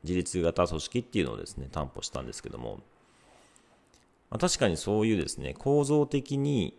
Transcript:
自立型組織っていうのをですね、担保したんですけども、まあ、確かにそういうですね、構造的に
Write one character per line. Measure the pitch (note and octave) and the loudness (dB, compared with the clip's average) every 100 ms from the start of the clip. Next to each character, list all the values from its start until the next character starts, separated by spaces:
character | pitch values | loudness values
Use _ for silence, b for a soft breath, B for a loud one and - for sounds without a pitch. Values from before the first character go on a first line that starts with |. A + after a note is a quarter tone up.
自 | E2 | -2
立 | F2+ E2+ F2+ | 0 0 0
型 | E2+ E2+ F2 | 2 4 2
組 | D#2 | 0
織 | - B2 | -4 -4
っ | |
て | A#2+ G#2+ | -2 0
い | |
う | C#2 | 0
の | |
を | G#1 | -4
で | G1+ | -10
す | - | -10
ね、 | C2+ | -8
担 | D#2+ C#2+ | -6 -6
保 | - | -6
し | - | -8
た | B1 | -8
ん | B1 | -8
で | |
す | - | -10
け | A#1 | -10
ど | A1+ | -8
も、 | A#1 G1+ - _ b b b b b b b b b b _ _ _ | -8 -10 -16 _ b b b b b b b b b b _ _ _
ま | A2 | -2
あ、 | |
確 | - - | 0 2
か | A2 | 2
に | D#2+ | 2
そ | - G#2+ | 2 4
う | A2 | 4
い | |
う | G#2 | 4
で | C#2+ | 0
す | - | -4
ね、 | C2 | -8
構 | - C3+ D3 C#3 | -4 2 4 4
造 | D3+ C#3+ | 4 4
的 | C#3+ C3+ C#3 | 0 -2 -2
に | C#3+ C3+ E2 | 2 2 0